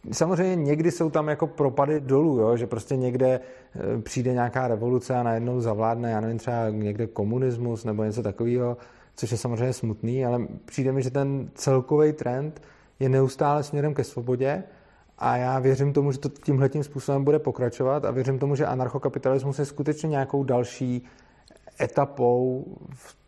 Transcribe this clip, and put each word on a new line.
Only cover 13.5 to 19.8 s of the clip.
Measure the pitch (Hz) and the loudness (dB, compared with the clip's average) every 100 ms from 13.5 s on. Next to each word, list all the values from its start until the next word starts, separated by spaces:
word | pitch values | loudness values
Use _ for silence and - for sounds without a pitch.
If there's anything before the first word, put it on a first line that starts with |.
| 147 | 2
směrem | 147 147 147 | 0 -2 0
ke | 143 | -2
svobodě | 127 - 123 123 131 165 190 - _ _ _ - | -4 -6 -2 0 0 -2 -8 -20 _ _ _ -4
a | 127 123 | 0 0
já | 127 131 | 0 2
věřím | 131 131 143 | 2 4 2
tomu, | 143 143 | 2 2
že | 135 | 0
to | 143 | -6
tímhletím | - - 135 135 151 | -6 0 2 2 0
způsobem | 139 139 139 139 | -6 -6 -2 0
bude | 139 151 | 4 2
pokračovat | 147 120 120 - 127 143 | 0 -2 -2 0 0 0
a | 147 | 0
věřím | 131 131 131 | -2 0 0
tomu, | 139 139 | 0 0
že | 143 | 0
anarchokapitalismus | 127 123 139 135 131 131 135 139 135 | 0 -2 -2 -4 -2 0 2 0 -4
je | |
skutečně | 143 - | -4 -2